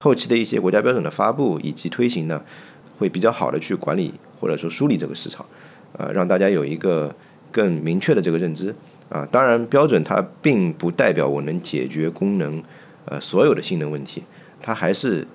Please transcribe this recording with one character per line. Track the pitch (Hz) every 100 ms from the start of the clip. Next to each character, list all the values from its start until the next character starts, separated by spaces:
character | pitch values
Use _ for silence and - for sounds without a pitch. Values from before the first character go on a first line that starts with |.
后 | 147
期 | 120 -
的 |
一 | 117
些 | 110 113
国 | 92
家 | 104
标 | 113
准 | 123
的 | 76
发 | - 107
布 | 135 127 78
以 | 76
及 | - 87
推 | - 120
行 | 98 80
呢， | 76 - - - - - -
会 | 98
比 | 90
较 | 110
好 | 117 82
的 | -
去 | -
管 | 90 -
理 | 90 82 - - -
或 | -
者 | 76
说 | 82
梳 | - 143
理 | 92
这 | 82
个 |
市 | - -
场， | - - - - - -
呃， | - -
让 | 95 90
大 | 95
家 | 98
有 | 90
一 | 71 80
个 | 95 82 73 - - - -
更 | 113 101
明 | 80 80 87
确 | -
的 | 117
这 | 87
个 | 80
认 | 90
知。 | 78 95 - - - -
啊， | - 71
当 | 123
然 | 131 117 117
标 | 139 151
准 | 98
它 | 78 101 92 -
并 | 156 113 87
不 | 78 87
代 | 85 117
表 | 82 69
我 | 71
能 | 71 85
解 | - 73 65
决 | 78 80
功 | - 101 98
能， | 73 80 - - - -
呃， | - 71
所 | - 92
有 | 143
的 | -
性 | - 87
能 | 73
问 | 76
题， | 69 - - - - -
它 | 113
还 | 110 82
是 | 98 131 85 -